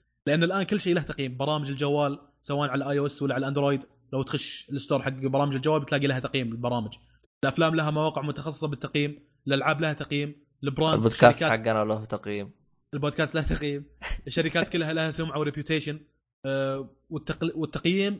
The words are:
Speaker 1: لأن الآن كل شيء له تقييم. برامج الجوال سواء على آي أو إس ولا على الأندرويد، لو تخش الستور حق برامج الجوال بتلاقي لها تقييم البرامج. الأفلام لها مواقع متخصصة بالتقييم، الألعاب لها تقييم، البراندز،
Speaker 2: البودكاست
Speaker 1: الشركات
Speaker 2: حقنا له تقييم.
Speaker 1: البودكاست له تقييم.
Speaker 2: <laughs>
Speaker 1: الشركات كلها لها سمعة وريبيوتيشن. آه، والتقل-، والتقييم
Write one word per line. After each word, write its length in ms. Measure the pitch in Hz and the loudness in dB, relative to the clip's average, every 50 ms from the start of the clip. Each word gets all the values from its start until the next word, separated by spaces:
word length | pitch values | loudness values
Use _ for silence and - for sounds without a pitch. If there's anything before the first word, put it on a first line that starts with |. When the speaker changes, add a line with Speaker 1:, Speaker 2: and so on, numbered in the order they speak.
| _ _ _ _ - - | _ _ _ _ 0 2
Speaker 1:
لأن 160 | 156 160 170 | 4 4 4
الآن 200 | 170 185 196 190 | 4 2 0 0
كل 160 | - 214 208 | 0 0 0
شيء 160 | - 185 - | 2 2 2
له 60 | 180 | 2
تقييم. 360 | 147 - 151 - 139 131 127 123 | 0 -2 -4 -4 -4 -4 -4 -2
برامج 320 | 135 143 151 151 147 139 | -2 0 0 0 -2 -4
الجوال 500 | 139 131 147 143 143 147 147 139 143 - - _ _ _ | -2 -2 0 2 2 4 2 2 0 -4 -10 _ _ _
سواء 280 | - - 143 143 147 139 | -8 -4 -2 0 0 0
على 220 | 127 139 135 135 | 0 -2 -2 0
آي 80 | 143 143 | 0 0
أو 60 | 139 | 0
إس 160 | 143 - - | 0 -2 -2
ولا 120 | 139 139 131 | -2 0 0
على 80 | 127 | 0
الأندرويد، 400 | 135 135 139 143 139 143 139 131 135 - _ _ _ - - | -2 -2 0 2 2 2 2 0 -2 -8 _ _ _ -6 -4
لو 100 | 135 135 | -4 -2
تخش 460 | - - 143 - - - - - - | -2 -4 -6 -6 -6 -12 -14 -12 -8
الستور 320 | 139 139 - - 151 135 | -8 -6 -2 0 0 0
حق 80 | 120 135 | 0 -2
برامج 460 | 135 131 131 135 131 143 143 143 135 | -4 -2 -2 0 2 2 2 2 0
الجوال 260 | 135 131 151 156 156 | 0 2 2 2 2
بتلاقي 260 | 143 120 156 143 143 139 | 2 0 0 0 2 2
لها 120 | 135 127 | 0 0
تقييم 320 | 127 131 - 135 127 113 | -2 -2 -2 -2 -2 -2
البرامج. 420 | 113 117 120 120 123 120 110 - - - _ _ _ _ _ _ _ - - | -4 -2 -2 -2 0 0 -2 -4 -8 -14 _ _ _ _ _ _ _ -2 -2
الأفلام 320 | 139 - - 165 160 160 | 0 2 2 2 2 4
لها 160 | 160 156 151 | 2 0 0
مواقع 300 | 151 151 151 160 156 147 | 0 2 0 0 0 -2
متخصصة 460 | 135 147 139 143 139 160 151 - 156 151 | -4 -4 -4 -4 -6 -8 -6 -4 -4 -4
بالتقييم، 520 | 143 127 - 139 - 147 143 147 147 - - _ _ _ - 131 | -4 -4 -6 -2 0 0 0 0 -2 -8 -18 _ _ _ -4 0
الألعاب 340 | 139 139 127 143 156 143 | 0 2 2 2 0 2
لها 120 | 170 156 147 | 0 -2 -2
تقييم، 420 | - 147 - 147 147 147 147 143 - _ _ _ - - | -4 -6 -4 -2 -2 -2 -4 -6 -12 _ _ _ -6 -4
البراندز، 320 | 143 135 - 156 160 - | -4 0 2 4 4 4
Speaker 2:
البودكاست 480 | 113 110 117 113 - - 120 120 - 165 | 6 4 4 4 8 8 8 8 8 4
Speaker 1:
الشركات 160 | 156 117 113 | 2 2 4
Speaker 2:
حقنا 260 | 113 113 110 110 107 | 4 2 2 2 2
له 200 | 107 107 107 110 | 2 0 -2 -2
تقييم. 460 | 107 - 101 - 101 104 104 101 98 - _ _ _ _ _ _ - - | -6 -8 -8 -6 -6 -6 -6 -6 -8 -12 _ _ _ _ _ _ -8 -6
Speaker 1:
البودكاست 420 | 143 139 147 147 - 160 147 - | -2 -2 -2 0 0 -2 0 0
له 60 | 160 | -2
تقييم. 440 | 151 - 160 - 151 147 143 143 147 - _ - - | 0 0 -2 -2 -2 -2 -4 -4 -8 -10 _ -12 -8
Speaker 2:
<laughs> 220 | - - - - - | -6 -6 -6 -6 -4
Speaker 1:
الشركات 420 | - 170 160 160 156 170 165 - | -2 0 0 2 2 0 0 0
كلها 240 | - 175 165 156 160 | 0 -2 0 0 0
لها 180 | 160 160 160 | -2 -2 -2
سمعة 280 | 151 - 165 160 139 151 | -2 -4 -4 -4 -2 -2
وريبيوتيشن. 600 | 151 147 143 151 143 - 160 156 147 151 147 151 151 _ _ _ _ _ _ _ - | -2 -2 -2 -4 -2 0 0 0 0 -2 -8 -8 -10 _ _ _ _ _ _ _ -6
آه، 440 | 135 135 135 135 135 135 135 135 - - _ _ - | -4 -2 -2 -2 -2 -2 -4 -8 -12 -16 _ _ -10
والتقل-، 420 | 165 151 - - 151 - 165 165 - | -10 -8 -6 -6 -6 -2 -2 -2 -2
والتقييم 640 | 165 160 151 - 147 - 170 180 196 196 202 214 185 | -2 -4 -4 -4 -2 0 2 2 2 2 0 -2 -4